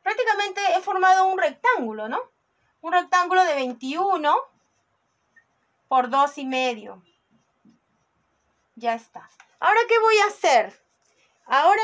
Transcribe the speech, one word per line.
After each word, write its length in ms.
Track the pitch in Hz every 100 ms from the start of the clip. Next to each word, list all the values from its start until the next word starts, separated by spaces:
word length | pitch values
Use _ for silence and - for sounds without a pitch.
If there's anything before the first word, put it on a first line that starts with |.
Prácticamente 600 | - 440 466 415 403 381 392
he 60 | 349
formado 460 | 370 381 370 381 381
un 120 | 381
rectángulo, 680 | 320 - 480 508 233 214 214
¿no? 100 | 311 508 _ _ _ _ _
Un 120 | 320
rectángulo 520 | 359 359 359 349 370
de 100 | 359
veintiuno 800 | 285 254 247 262 311 392 349 294 415 - _ _ _ _ _ _ _ _ _ _ _ _ _ _
por 220 | 262 254
dos 300 | 269 277 285
y 80 | 262
medio. 560 | 262 254 220 208 196 175 _ _ _ _ _ _ _ _ _ _ _ _ _ _ _ _
Ya 200 | - 233
está. 340 | 226 _ - - _ - _
Ahora, 200 | 339 427 466
¿qué 120 | 453
voy 180 | 440 427
a 100 | 403
hacer? 540 | 403 349 247 214 - _ _ _ _ _ _
Ahora 380 | - 269 320 415